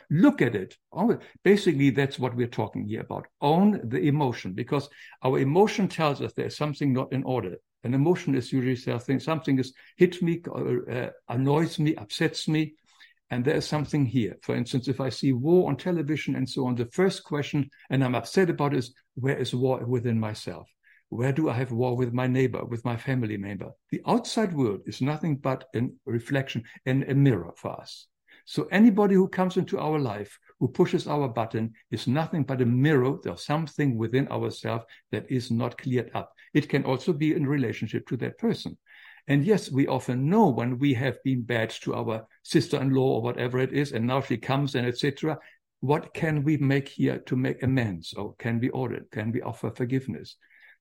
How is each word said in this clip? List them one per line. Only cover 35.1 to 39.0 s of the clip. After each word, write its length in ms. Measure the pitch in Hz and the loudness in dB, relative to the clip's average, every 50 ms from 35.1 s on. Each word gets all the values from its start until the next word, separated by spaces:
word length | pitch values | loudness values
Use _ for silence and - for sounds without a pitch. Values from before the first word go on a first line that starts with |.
that 200 | - 110 - - | -6 -6 -4 -2
is 200 | 131 127 117 - | -4 -2 -2 -2
not 280 | 117 113 123 120 - - | -2 -2 -2 -2 -6 -6
cleared 320 | - 139 123 120 117 - - | -4 -2 -2 -2 -2 -2 -6
up. 180 | 107 90 - _ _ - _ - | -8 -8 -10 _ _ -8 _ 0
It 140 | 151 139 - | 0 0 2
can 160 | - 139 - | 0 0 0
also 280 | 127 131 127 - 190 175 | 0 -2 -2 0 -2 -2
be 220 | 143 156 151 147 | 0 2 0 0
in 100 | 175 143 | 0 0
relationship 640 | 131 151 143 127 110 113 - - 104 - 117 - | 0 0 0 0 -2 -2 -4 -6 -6 -6 -6 -6
to 100 | - - 117 | -6 -6 -4
that 200 | 123 123 - - | -4 -6 -6 -2
person. 400 | - 233 185 - - - - - _ _ - - | -2 -2 -2 -2 -6 -10 -12 -14 _ _ -20 -20